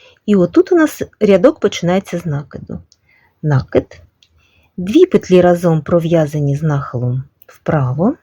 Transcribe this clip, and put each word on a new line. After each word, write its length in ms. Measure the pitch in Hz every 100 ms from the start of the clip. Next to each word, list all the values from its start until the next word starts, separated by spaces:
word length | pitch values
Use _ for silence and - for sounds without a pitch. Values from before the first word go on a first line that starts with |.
| _ _ -
і 100 | 202
отут 360 | 175 240 370
у 40 | 349
нас 260 | 302 - - -
рядок 400 | 208 190 247 -
починається 580 | 202 - 170 190 190 170
з 80 | 170
накиду. 560 | 143 143 - - - - _ _ _ _ _
Накид, 600 | 156 135 - - - - _ _ _ _ _ _ _ -
дві 300 | 180 277 359
петлі 340 | 202 - 180
разом 420 | 180 175 175 160
пров'язані 760 | 139 175 165 170 147 151 143 143
з 60 |
нахилом 640 | 156 143 - 120 123 127 131 _ _
вправо 680 | _ - 156 127 127 208 330